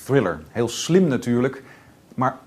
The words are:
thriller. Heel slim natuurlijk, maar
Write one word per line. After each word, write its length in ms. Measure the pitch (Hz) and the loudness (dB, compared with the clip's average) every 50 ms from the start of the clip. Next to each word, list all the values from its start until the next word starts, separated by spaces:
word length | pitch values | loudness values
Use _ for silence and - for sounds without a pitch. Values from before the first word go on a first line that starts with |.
| - | -4
thriller. 380 | - 135 139 107 90 82 78 80 - | 0 2 2 2 2 -2 -4 -10 -8
Heel 180 | - 107 120 | -4 -4 -2
slim 400 | 117 - - - - 165 190 185 | -2 -4 -6 -2 2 4 4 4
natuurlijk, 560 | 151 127 - - 123 120 120 123 139 - - - - - - - - - _ _ - - | 4 0 -2 0 0 0 2 0 0 -2 -6 -18 -20 -20 -20 -20 -20 -20 _ _ -14 -6
maar 240 | - 127 135 - - - | -2 -2 -2 -2 -4 -2